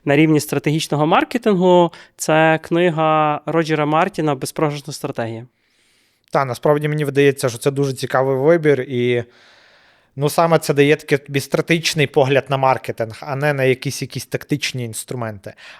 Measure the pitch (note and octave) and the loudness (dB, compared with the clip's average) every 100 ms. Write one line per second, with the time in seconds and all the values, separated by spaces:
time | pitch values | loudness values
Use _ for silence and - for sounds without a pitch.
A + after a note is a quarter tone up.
0 | C#3+ C#3+ D#3 D3+ C#3+ C#3+ D#3 D#3 - D3 | 0 4 4 2 0 -2 -2 -2 -2 -2
1 | D3+ G#3+ D4+ B3 A3 F#3 F#3 F3+ E3+ - | 2 2 0 -2 0 2 4 4 4 -2
2 | - - - D#3 D#3+ D#3 - E3+ F3+ D#3 | -20 -8 0 2 4 2 0 0 0 0
3 | D#3 D#3 D3+ C#3+ - D#3+ D#3 D#3 D3 D#3 | 0 2 0 -2 -2 -2 0 0 0 0
4 | F#3+ - D#3 C3 C#3 - D#3 C#3+ C#3+ - | 0 -2 -2 -2 -6 -4 -4 -4 -12 -10
5 | C#3 C3 A#2 A2+ A#2+ _ _ _ _ _ | -8 -6 -8 -8 -14 _ _ _ _ _
6 | _ _ _ D3+ C3+ A#2+ D3+ D3 D3+ D3+ | _ _ _ -2 -2 -2 0 2 0 -2
7 | C#3+ C#3 C#3+ C3 D3+ A2 C#3+ C#3 C#3 B2+ | -2 2 2 2 -2 -2 -2 0 -2 -4
8 | B2+ C3 C3+ C3+ C#3+ E3+ D3+ C3 C3 B2 | -2 0 0 2 2 2 2 0 0 -2
9 | A#2+ A#2+ A#2+ _ _ _ _ _ _ _ | 0 0 -4 _ _ _ _ _ _ _
10 | _ - C#3+ - E3+ D#3+ - C#3+ D3 D3+ | _ -4 -2 2 2 2 2 2 4 2
11 | - C#3+ - C#3 - - - E3 E3 D#3+ | 0 -4 -2 -6 -4 -4 -2 -2 -2 -2
12 | C#3 D#3 C3 C#3 - C3+ C3 B2 - - | 0 2 2 2 0 0 0 0 -4 -6
13 | A2 A2 D3+ C3+ D3 C#3 C3 B2 C#3 - | -8 -8 -6 -2 -2 0 0 0 -4 -8
14 | C3 B2 - - - D3 - B2+ A#2 G#2+ | -8 -10 -8 -8 -4 -4 -4 -6 -8 -10
15 | - B2+ A2+ G2+ G#2+ - - | -10 -8 -8 -10 -16 -18 -20